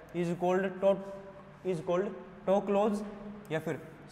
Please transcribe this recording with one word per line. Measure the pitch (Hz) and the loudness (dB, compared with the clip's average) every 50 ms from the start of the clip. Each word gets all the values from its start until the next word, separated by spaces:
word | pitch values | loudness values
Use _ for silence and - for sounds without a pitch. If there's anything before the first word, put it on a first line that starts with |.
| - - - | -14 -6 -2
is | 170 175 170 175 175 180 | -2 0 0 0 2 2
called | 180 185 190 190 196 190 - | 4 4 4 2 2 0 2
tau, | 196 196 196 190 - - - - - - - - - - - - - | 4 4 4 4 0 -8 -10 -10 -12 -14 -16 -16 -18 -18 -16 -6 -2
is | 185 185 160 | -2 -2 0
called | - 180 175 180 202 220 - - - - - - - | 0 2 2 2 2 0 -4 -8 -10 -14 -16 -4 2
tau | 185 190 202 202 | 4 4 4 4
close | 208 202 196 208 233 202 202 - - - - - - - - - - 151 | 4 4 4 6 4 2 0 -2 -6 -10 -10 -12 -12 -12 -12 -6 -4 -4
या | 156 | -2
फिर | - 170 139 - - - - - - - | -2 -2 -4 -4 -6 -12 -16 -18 -18 -10